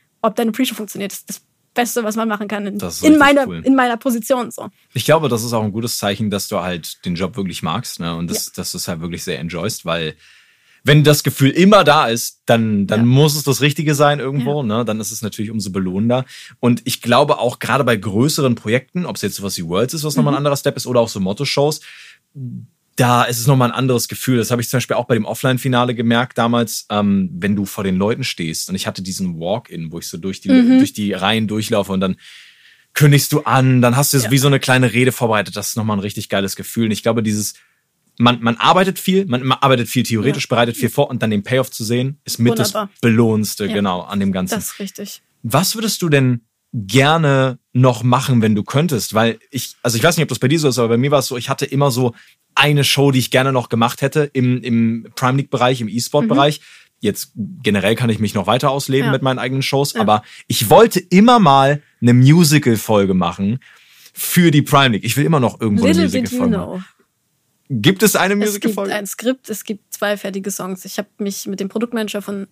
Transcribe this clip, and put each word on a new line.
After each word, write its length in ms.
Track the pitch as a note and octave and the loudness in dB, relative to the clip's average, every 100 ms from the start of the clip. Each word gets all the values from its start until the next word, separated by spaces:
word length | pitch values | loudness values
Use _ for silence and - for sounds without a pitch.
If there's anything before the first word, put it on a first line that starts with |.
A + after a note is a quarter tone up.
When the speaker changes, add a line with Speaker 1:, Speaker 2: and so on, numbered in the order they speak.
| _ _ | _ _
Speaker 1:
ob 160 | A3+ G#3+ | -4 -2
deine 160 | A3+ | -2
Pre-Show 220 | G#3+ B3+ A3+ | -2 -4 -4
funktioniert. 360 | G#3 G3 G3 | -10 -10 -10
Das 80 | - | -12
ist 100 | - | -16
das 120 | - _ _ _ | -18 _ _ _
Beste, 320 | - A#3+ B3 G#3+ | -4 -4 -2 -4
was 100 | A3 | -2
man 140 | A3+ | -4
machen 180 | G#3 G3+ | -4 -6
kann 180 | G#3 G3+ | -6 -6
in, 100 | G3+ | -6
Speaker 2:
Das 180 | E2+ D#2 | -8 0
ist 60 | |
Speaker 1:
in 40 | D4+ D4+ | 4 6
Speaker 2:
richtig 40 | |
Speaker 1:
meiner, 280 | C#4 C#4+ B3 | 6 4 0
Speaker 2:
cool. 140 | E3+ B3 | -4 0
Speaker 1:
in 100 | C4+ | 2
meiner 220 | B3 A#3 | 2 0
Position, 520 | C4+ A#3 - B3+ A#3 | -2 -2 -2 -2 -4
so. 180 | - - _ _ | -10 -16 _ _
Speaker 2:
Ich 100 | - | -4
glaube, 240 | - D#3+ D3 | 2 4 2
das 160 | A#2 | -2
ist 80 | A#2 | -2
auch 120 | A#2 | -2
ein 100 | G#2+ | -2
gutes 240 | G#2+ A#2 - | -4 -6 -4
Zeichen, 320 | G2+ G2+ G#2+ | -4 -2 -2
dass 180 | G2 - | -4 -4
du 120 | G2 | -4
halt 420 | F2+ F2 - - | -4 -6 -10 -12
den 120 | F#2 E2+ | -8 -4
Job 200 | F#2 G2+ | -6 -6
wirklich 260 | F#2+ E2 | -8 -6
magst, 380 | D#2+ G2 - - | -6 -6 -8 -10
ne? 160 | E2+ E2+ | -8 -6
Und 160 | E2+ | -6
das, 140 | - - | -6 -8
Speaker 1:
Ja. 60 | - | -10
Speaker 2:
dass 160 | F2 | -10
du 60 | F2+ | -8
es 100 | - | -8
halt 140 | E2+ | -8
wirklich 240 | F2 E2 - | -8 -10 -8
sehr 140 | C2+ | -8
enjoyst, 440 | E2 E2+ G2+ - E2+ | -8 -6 -6 -8 -6
weil 300 | E2+ D#2 - _ _ _ _ _ _ | -6 -6 -10 _ _ _ _ _ _
wenn 200 | B2+ D3+ | 4 4
das 180 | C#3+ D3 | 6 4
Gefühl 300 | C3+ - C3+ | 2 0 2
immer 320 | C#3+ G3 G#3 | 4 6 8
da 240 | D3+ D3+ B2 | 6 4 2
ist, 340 | A#2 - - - | -2 -6 -6 2
dann, 400 | A#2 A2+ G#2 F#2+ | 2 2 0 0
dann 140 | A2 | 2
Speaker 1:
Ja. 40 | A#2+ | 4
Speaker 2:
muss 300 | C3+ D3+ D3+ | 6 4 2
es 80 | |
das 180 | C#3+ B2+ | -2 0
Richtige 320 | C#3+ C#3+ D3+ | 0 0 0
sein 260 | C#3+ D3 D3 | 4 4 2
irgendwo, 420 | C3 C#3+ B2+ D3 | -2 -4 -2 -2
Speaker 1:
Ja. 180 | A#2 A2 | -2 -2
Speaker 2:
ne? 40 | A2 | -2
Dann 140 | G#2+ | -4
ist 120 | G#2+ | -6
es 100 | A2+ | -8
natürlich 300 | G#2 - G#2+ | -8 -6 -6
umso 180 | A2+ G2 | -6 -6
belohnender. 540 | F#2+ F#2 F#2 A#2 B2 C3 - - - | -4 -4 -2 0 0 -4 -14 -20 -4
Und 220 | A#3+ A#3 - | 0 0 -2
ich 180 | - | -6
glaube 340 | A#2 A#2+ D3+ A2+ | 2 2 2 0
auch 220 | A#2 - | -2 -4
gerade 240 | A#2 C3 | -2 0
bei 120 | B2 A2 | 2 0
größeren 600 | G2 G2 C#3+ E3 C3+ A2+ | -2 0 0 0 -2 -2
Projekten, 500 | G#2+ B2 - F3+ D#3 | -2 -2 -2 -8 -8
ob 100 | G2+ | -6
es 60 | |
jetzt 140 | G2+ F#2+ | -8 -6
sowas 200 | G2 F#2 | -8 -8
wie 60 | E2+ | -4
Worlds 260 | F2+ B2+ | -2 -2
ist, 100 | D#3+ | -4
was 120 | D3+ C3+ | -4 0
nochmal 160 | C#3+ | 0
ein 20 | |
Speaker 1:
Mhm. 40 | C#3 C#3+ | 0 -2
Speaker 2:
anderer 100 | C#3+ | -2
Step 180 | C#3+ C3 | -2 -4
ist, 120 | B2 | -2
oder 120 | B2 | 0
auch 80 | A2 | 0
so 120 | G#2+ | -2
Motto-Shows, 640 | F#2 G#2 C#3 - D3 D3+ - - - _ _ D3 B2+ B2 A2+ _ _ - | -4 -4 -4 0 0 -2 -12 -20 -20 _ _ -14 -12 -14 -18 _ _ -2
da 280 | B2 B2 | 2 2
ist 160 | A#2+ A#2 | 2 0
es 80 | A#2 | 2
nochmal 220 | C3 A#2+ | 2 2
ein 40 | G2+ | 0
anderes 320 | C3 A#2+ - | 0 0 -2
Gefühl. 300 | - - A#2+ | -6 -2 0
Das 140 | G#2 | 0
habe 100 | A#2+ | -2
ich 80 | A2+ | -2
zum 80 | B2+ | -4
Beispiel 180 | - A#2 | -2 -2
auch 100 | A#2+ | 0
bei 80 | A#2 | 0
dem 100 | G2+ | -2
Offline-Finale 720 | A2 C3 B2+ C3+ B2 B2 A#2 | -2 -2 -2 0 0 0 0
gemerkt 420 | A#2 A#2 B2 - | 0 0 0 0
damals, 480 | A#2 A#2+ A2+ - - | 0 0 -2 -6 -4
ähm, 400 | G#2 G#2 G2 F#2 | -2 2 0 0
wenn 220 | F2 G2+ G#2 | -4 -2 -2
du 100 | F#2+ | -4
vor 180 | - | -4
den 140 | F#2+ F#2 | -2 0
Leuten 260 | G2+ C3+ | 0 -2
stehst. 460 | B2+ - D#2+ D#2+ - | -6 -6 -8 -8 -8
Und 60 | F#2 | -8
ich 100 | A2 | -6
hatte 160 | G2 | -8
diesen 380 | F#2 F2+ F#2 E2 | -8 -6 -6 -6
Walk-in, 520 | F2 A2+ - F2 D#2+ | -6 -6 -8 -12 -12
wo 80 | E2 | -12
ich 80 | - | -12
so 100 | F2 | -10
durch 240 | F#2+ F#2+ | -10 -8
die, 80 | G2 | 0
Speaker 1:
Mhm. 280 | C3 A#3+ C3 | 2 4 4
Speaker 2:
durch 140 | C#3 | 2
die 200 | - G2+ | -2 -4
Reihen 340 | F#2 G2 A2+ G#2+ | -2 0 0 0
durchlaufe 440 | G#2+ G#2 G#2+ F#2+ | -4 -2 -2 0
und 80 | F#2+ | -2
dann 140 | F#2+ F#2 - - - _ _ _ _ | -2 -4 -10 -20 -20 _ _ _ _
kündigst 380 | - D3 C#3+ - | 2 4 4 2
du 100 | D3 | -2
an, 400 | A2+ B2+ C3 B2+ | 0 2 4 4
dann 140 | A#2+ A#2+ | 4 2
hast 180 | D3 | 0
du 40 | C#3 | 0
Speaker 1:
Ja. 120 | B2 | 0
Speaker 2:
wie 60 | C3+ | 2
so 100 | C#3 | 2
eine 120 | C3+ | 0
kleine 320 | - B2+ B2+ | 2 2 2
Rede 180 | A#2 B2+ | 2 0
vorbereitet. 440 | - A#2 G#2+ F2+ G2+ | 0 0 0 -2 -6
Das 140 | - | -8
ist 80 | A2+ | -4
nochmal 200 | G#2+ G2+ | -2 -2
ein 40 | |
richtig 260 | G#2 G#2+ - | -4 -8 -4
geiles 280 | G2+ G2 - | -2 -4 -6
Gefühl. 300 | F#2 A2+ A2+ | -8 -4 -2
Und 60 | |
ich 120 | G2+ | -2
glaube, 200 | A#2 A#2 | -2 0
dieses, 300 | A2 G#2+ G#2 - _ _ _ _ _ - | 0 -2 -4 -10 _ _ _ _ _ 0
man, 240 | A#2+ A#2+ | 2 2
man 160 | A#2 A#2 | -2 0
arbeitet 420 | C#3 F3 F#3+ F#3 | 2 4 2 -2
viel, 260 | - F#3+ G3 | 0 0 0
man, 180 | D#3+ | -2
man 140 | C3 C3 | -2 0
arbeitet 260 | C3+ B2+ A2 | 2 2 0
viel 160 | B2+ | -2
theoretisch, 400 | A2+ A2 B2 D3 | 0 0 0 -2
Speaker 1:
Ja. 60 | - | -2
Speaker 2:
bereitet 260 | A#2 A#2+ - | 0 0 0
viel 120 | A#2+ | -4
vor 200 | - C#3+ | 0 -2
und 140 | A#2+ | -2
dann 60 | A2+ | -2
den 120 | G#2 | -2
Payoff 280 | - C3 B2+ | -2 -2 -2
zu 120 | - A2 | -6 -4
sehen, 340 | A#2+ C3 D3 - | -2 -4 -6 -10
ist 120 | - | 0
mit 120 | A#2 A3+ | 0 2
Speaker 1:
Wunderbar. 320 | G#3 G#3+ G3+ | -2 -2 -6
Speaker 2:
das 80 | - | -2
Belohnendste, 640 | A#2+ A2 A2+ G#2+ G2+ - G2+ | 0 4 2 2 -2 -4 -4
Speaker 1:
Ja. 60 | |
Speaker 2:
genau, 280 | G#2 G2+ F2+ | -2 -2 -4
an 180 | - G3+ | -6 -4
dem 140 | G3 | -2
Ganzen. 220 | F#3+ F#3 G#3+ | -2 -4 -4
Speaker 1:
Das 100 | - | -6
ist 140 | - | -10
richtig. 420 | G3 - G3+ - _ _ | -12 -12 -16 -16 _ _
Speaker 2:
Was 320 | A2+ C3+ F#3 A3 | -2 -2 -2 -4
würdest 260 | G#3+ - | -6 -4
du 80 | E3+ | 0
denn 320 | C#3+ B2+ A#2+ _ _ _ | 2 2 0 _ _ _
gerne 840 | B2 G2 C3 C#3 E3 D3 C3+ C3 B2 _ | -10 0 2 4 4 2 2 0 -4 _
noch 300 | B2 C3 A2+ | 2 2 2
machen, 380 | B2 B2 C3+ A#2+ | 0 0 2 2
wenn 120 | A2 G#2+ | 2 0
du 80 | |
könntest? 500 | G2 C#3 E3 A#2+ - | 0 0 0 -2 -2
Weil 260 | G#2+ A2+ A2 _ | 0 0 -2 _
ich, 260 | C3 - - | -10 -10 -6
also 160 | B2 A2+ | -4 2
ich 60 | |
weiß 140 | D#3+ E3 | 2 2
nicht, 60 | |
ob 60 | D3 | -2
das 100 | B2 | -2
bei 100 | B2+ | 0
dir 100 | D#3+ | 2
so 80 | D3 | 0
ist, 100 | A#2+ | 0
aber 120 | A2+ | 2
bei 80 | A#2 | 2
mir 140 | C#3 | 2
war 80 | C#3+ | 2
es 80 | - | 0
so, 100 | B2 | -6
ich 120 | B2 | -6
hatte 160 | C3+ C3+ | -6 -4
immer 240 | C#3 C#3+ | 0 0
so 220 | A#2+ B2+ - _ _ _ | 2 -2 -4 _ _ _
eine 300 | - D3 D3 | 0 2 2
Show, 280 | C3+ - C#3 | 2 2 2
die 80 | B2+ | 2
ich 120 | A#2 | 0
gerne 220 | B2+ C3+ | 0 2
noch 160 | C3 - | -2 -2
gemacht 320 | A#2 A#2+ - | 0 -2 -2
hätte 280 | C#3 D#3 C#3+ | -2 -2 -2
im, 280 | C3+ B2+ B2+ | 0 0 0
im 460 | C3 A#2 A2+ A#2 G#2+ - | 0 0 0 -2 -8 -2
Prime 220 | B2+ C3+ | 0 0
League-Bereich, 420 | C3+ B2 B2 B2+ | -2 0 0 0
im 80 | G#2+ | -4
E-Sport-Bereich. 720 | A#2 - D3 A3 C3+ D3 D3+ | -6 -2 0 2 4 2 0
Speaker 1:
Mhm. 40 | - - _ _ | -10 -20 _ _
Speaker 2:
Jetzt 320 | G#2 F#2+ - - | -4 -4 -8 -10
generell 600 | G2+ - G#2 G2+ G2 A#2 | -12 -6 -2 0 0 0
kann 140 | B2 | 0
ich 100 | G#2+ | 0
mich 140 | G#2 G#2+ | -2 -2
noch 100 | F2+ | 0
weiter 240 | B2 D3 | 0 0
ausleben 380 | C3+ C3+ C3+ B2+ | -2 -2 0 0
Speaker 1:
Ja. 40 | |
Speaker 2:
mit 100 | B2+ | 0
meinen 160 | C3+ B2+ | -2 -2
eigenen 240 | B2+ C3+ | -4 -4
Shows, 300 | C3 C#3 C#3+ | -2 -2 -2
Speaker 1:
Ja. 80 | A#3 | -2
Speaker 2:
aber 200 | G3+ G#2+ - - - | 0 0 -2 -14 -6
ich 220 | - A2+ | -2 6
wollte 300 | E3+ A#3 F3+ | 6 6 2
immer 400 | - F#3 A#3 A#3+ | 2 6 6 6
mal 420 | D#3+ C3+ C3+ D3 _ - | 6 6 6 2 _ 0
eine 120 | A#2+ | 4
Musical-Folge 1000 | A#2+ C3 E3 D#3 D3+ B2 A2 - G#2 G2 F#2 | 6 8 8 6 4 2 0 2 2 2 2
machen 440 | F2 F2+ G2 A#2+ - _ _ _ - | 0 -2 -4 -4 -8 _ _ _ -20
für 380 | - - F3+ E3+ | -12 -2 4 4
die 100 | C#3+ | 4
Prime 280 | C3 C#3+ C3 | 4 4 4
League. 140 | G2+ A#2 | 2 -2
Ich 100 | A#2+ | 0
will 80 | D#3 | 2
immer 140 | D#3 | 2
noch 200 | A#2 - | 0 0
irgendwo 260 | A2+ G2+ - | 0 2 2
Speaker 1:
Little 160 | - | 2
Speaker 2:
eine 80 | - | 2
Speaker 1:
did 40 | C4 | 0
you 60 | - B3 | -2 -2
Speaker 2:
Musical-Folge 200 | B3 G3 | -2 -2
machen. 120 | - | -4
Speaker 1:
know. 100 | F#3 F#3 _ _ _ _ _ _ _ - | -10 -14 _ _ _ _ _ _ _ -8
Speaker 2:
Gibt 300 | B2 A2+ F#3+ | -2 0 2
es 140 | G#3+ - | 2 2
eine 160 | F3+ | 0
Speaker 1:
Es 60 | G3+ | 0
gibt 100 | G#3 G3+ A3+ | -2 -2 -4
Speaker 2:
Musical-Folge? 280 | G3+ G3 | -4 -4
Speaker 1:
ein 140 | G#3 G3+ | -6 -8
Skript, 420 | - A#3 C4 - | -8 -6 -6 -8
es 140 | G#3+ | -12
gibt 300 | - G3+ _ | -10 -12 _
zwei 240 | - G#3 G#3 | -6 -4 -4
fertige 340 | G3+ G3 G3 | -6 -8 -8
Songs. 320 | - F#3 F#3 | -8 -8 -10
Ich 140 | F#3+ - | -12 -10
hab 80 | G3+ - | -10 -8
mich 260 | G3+ G3 G#3 | -8 -8 -10
mit 140 | G3 | -8
dem 80 | G3 | -6
Produktmanager 520 | A3+ A#3 A#3 G#3 G#3 | -6 -6 -6 -6 -8
von, 260 | G3+ G3+ G3 | -10 -10 -8